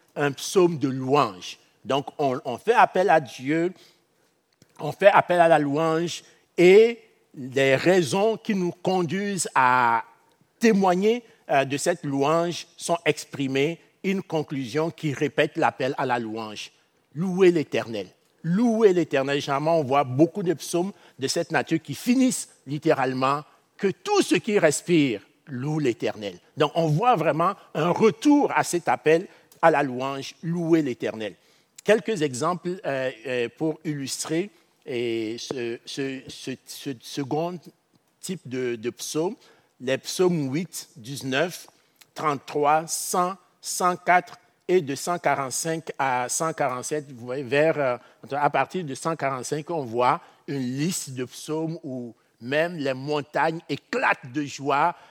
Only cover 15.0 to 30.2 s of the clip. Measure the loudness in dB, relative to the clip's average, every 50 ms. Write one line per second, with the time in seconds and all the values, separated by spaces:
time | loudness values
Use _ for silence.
15 | -4 -4 -2 -2 -2 -2 0 0 0 0 0 0 0 0 0 0 -2 -4 -4 -2
16 | -2 -2 -2 -2 -4 -4 -8 -8 -10 -10 -12 -14 -16 -16 _ _ _ _ _ _
17 | _ _ -8 -6 -4 -2 2 4 6 6 6 4 0 -2 -4 -4 -4 -4 -6 -8
18 | -10 -10 _ _ _ _ _ _ -4 -2 0 2 2 2 4 6 6 6 6 4
19 | 0 0 0 0 0 0 -2 -2 -2 -2 -2 -2 0 2 2 2 2 2 2 2
20 | 2 2 2 2 2 2 2 -2 -2 -2 -4 -4 -4 -4 -2 -2 -2 -4 -6 _
21 | _ -20 _ -8 -6 -4 -2 -2 -4 -2 -2 -2 0 0 -2 -4 -4 -6 -12 -6
22 | 0 0 2 4 4 2 2 -2 -8 -12 _ _ -12 -10 -8 -2 2 2 2 2
23 | 2 -2 0 0 0 0 0 0 -4 _ _ _ _ _ _ -4 -2 -2 -2 _
24 | -4 0 2 2 2 2 2 0 0 2 2 4 4 4 4 2 0 2 2 4
25 | 4 2 0 -4 -8 _ _ _ _ -12 -10 -8 -6 -4 -4 -2 0 0 0 -2
26 | -2 -6 -6 -6 -8 -10 -10 -12 _ _ -2 -2 -2 0 0 0 0 2 2 2
27 | 2 2 2 2 2 0 0 0 0 -2 -2 -4 -10 _ -4 -2 0 0 2 4
28 | 4 2 2 4 4 4 4 6 4 2 2 0 0 0 -2 -4 -2 0 -2 0
29 | 4 4 4 4 2 -4 -16 _ _ _ -4 _ 2 4 4 4 2 -2 -4 -4
30 | -6 -6 -6 -8